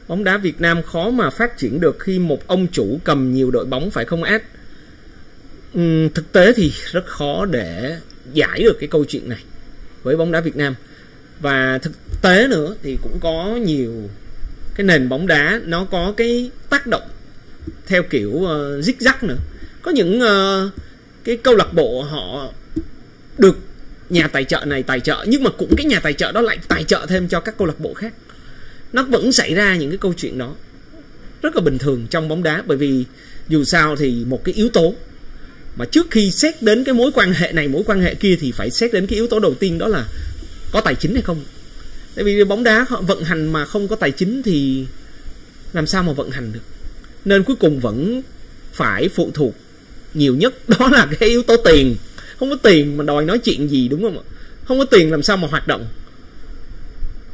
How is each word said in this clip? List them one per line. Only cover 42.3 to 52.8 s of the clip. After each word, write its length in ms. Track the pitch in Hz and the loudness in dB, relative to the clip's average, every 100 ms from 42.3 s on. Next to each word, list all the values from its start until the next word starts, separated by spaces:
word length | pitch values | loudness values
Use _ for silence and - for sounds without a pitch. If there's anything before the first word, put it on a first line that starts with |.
| 202 | 4
bóng 200 | 196 202 | 4 4
đá 220 | 240 220 254 | 4 4 2
họ 120 | 226 | -2
vận 220 | 185 196 | 0 0
hành 300 | 165 170 156 | 0 0 0
mà 120 | 156 147 | 0 -2
không 220 | 208 196 | -2 -2
có 80 | 220 | 0
tài 160 | 156 | -2
chính 320 | 135 185 254 | 0 -2 0
thì 420 | 240 156 139 131 127 - - - - - - - - | 0 2 2 0 -4 -10 -14 -14 -12 -12 -16 -16 -6
làm 140 | 170 156 | -4 0
sao 160 | 190 | 0
mà 100 | 175 | 0
vận 180 | 139 139 | -2 -4
hành 220 | 135 117 | -6 -8
được. 60 | 113 - - - - - - 196 | -10 -12 -12 -12 -12 -16 -8 2
Nên 180 | 196 | 2
cuối 120 | 190 262 | 4 2
cùng 240 | 165 143 | 2 2
vẫn 420 | 120 110 175 254 262 - - - - | -2 -2 -2 -4 -8 -16 -18 -18 -16
phải 360 | - 123 98 156 | -4 -2 0 0
phụ 220 | - 170 | 0 -2
thuộc 220 | - 135 - - - - - - | 0 -2 -2 -16 -20 -20 -20 -10
nhiều 220 | 156 143 127 | 0 2 4
nhất 180 | 233 - | 2 0
<laughs> 80 | - | 0
đó 200 | 202 254 | 4 6
là 160 | 277 160 151 | 6 4 2
cái 100 | 214 | 4
yếu 140 | 240 | 4
tố 140 | 240 233 | 4 6
tiền. 380 | 180 156 135 110 - - - - | 8 8 6 0 -6 -16 -18 -6
Không 100 | 269 | -4
có 60 | 277 | 2
tiền 420 | 226 165 | 6 6